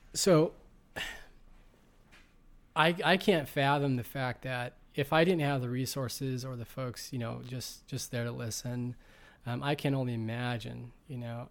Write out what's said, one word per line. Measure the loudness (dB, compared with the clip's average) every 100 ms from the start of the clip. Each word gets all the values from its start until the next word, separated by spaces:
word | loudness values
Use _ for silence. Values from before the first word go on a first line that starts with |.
| -10
so | 0 6 6 6 0 -20 -20 _ -10 -10 -10 -18 -20 -20 -20 -20 -20 -20 _ -20 -20 -20 -20 -20 -20 _ 4
I, | 4 4
I | 4 4
can't | 6 4 2
fathom | 2 4 4 4 0
the |
fact | -2 -4 -4 -4
that | -6 -4 -6 -10 -10 -4
if | 2
I | 4
didn't | 6 4
have | 2 0
the | 0
resources | -2 -2 -2 -4 -4 -4 -4 -6
or | -10
the | -10
folks, | -8 -8 -8 -8
you | -6
know, | -4 -6 -8
just, | -8 -10 -12 -10
just | -8 -6
there | -4
to | -4
listen, | -4 -6 -6 -6 -4 -4 -8 -18 -20 -20 -14 -6
um, | -4
I | -2 0
can | 0 0
only | 0
imagine, | -2 -2 -2 -2 -4 -6 -12 -14 -18 -12
you | -10
know, | -8 -8 -12